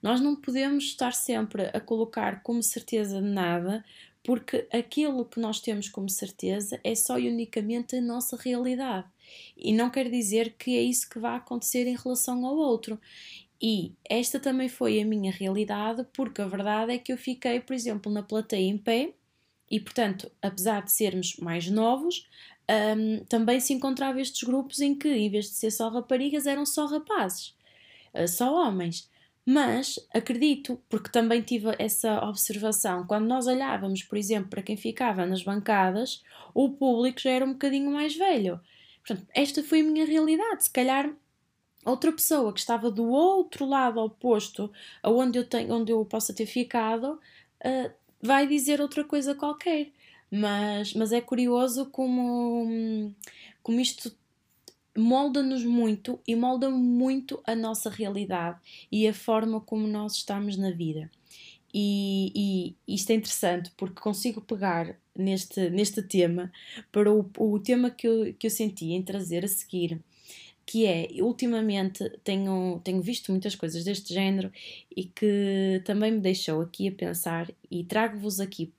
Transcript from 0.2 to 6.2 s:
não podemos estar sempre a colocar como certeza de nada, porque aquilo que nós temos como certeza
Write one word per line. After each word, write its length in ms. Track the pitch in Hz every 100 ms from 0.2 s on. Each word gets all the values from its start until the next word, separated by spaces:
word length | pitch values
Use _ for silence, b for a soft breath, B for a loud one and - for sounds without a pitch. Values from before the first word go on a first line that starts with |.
não 140 | 285
podemos 500 | 294 - 254 269 285
estar 280 | 277 - 247
sempre 580 | 247 - 233 214 - 190
a 80 | -
colocar 640 | - 226 220 226 208 190
como 200 | - 240
certeza 580 | 220 - - 226 208 196
de 60 | 196
nada, 560 | 196 175 175 180 214 B B B B
porque 440 | - 240 - - -
aquilo 520 | 233 240 - 302 262
que 160 | 233 -
nós 200 | 226 220
temos 280 | - 208 208
como 200 | - 196
certeza 720 | -